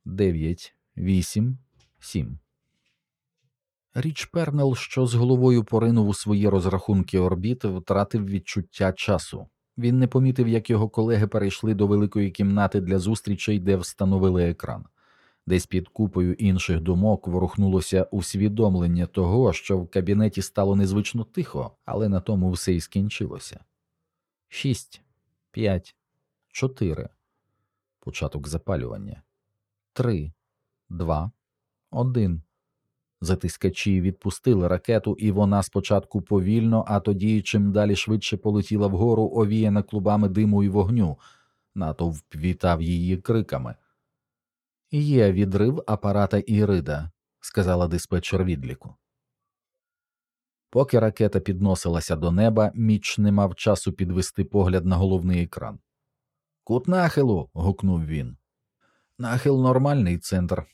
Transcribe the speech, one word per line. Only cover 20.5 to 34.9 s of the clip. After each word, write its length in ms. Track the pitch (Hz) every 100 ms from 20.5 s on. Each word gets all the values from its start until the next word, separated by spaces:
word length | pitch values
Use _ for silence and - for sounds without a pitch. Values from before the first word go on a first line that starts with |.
| - 98 98
незвично 480 | 95 98 104 120
тихо, 480 | 110 - - - - - -
але 240 | - 107
на 100 | 95
тому 320 | - 101 92
все 220 | 90 -
й 80 | 90
скінчилося. 800 | - 98 101 - 98 - - - - _ _ _ _ _ _ _ _
Шість, 540 | - 139 117 - - _ _ _ _ _
п'ять, 440 | - 107 92 - _ _ _ _ _ _
чотири. 580 | - 127 131 92 73 - _ _ _ _ _ _ _ _ _
Початок 480 | - - 73 76 73
запалювання. 760 | 80 - 87 62 53 50 - - _ _ _ _ _ _
Три, 400 | - 123 95 76 - _ _ _ _ -
два, 420 | 87 82 78 87 - _ _ _ _ _
один. 500 | 127 127 123 98 82 - _ _ _ _ _ _ _
Затискачі 800 | 85 92 87 - 95 80 104 95
відпустили 680 | 90 92 98 - - 104 87
ракету, 480 | 90 -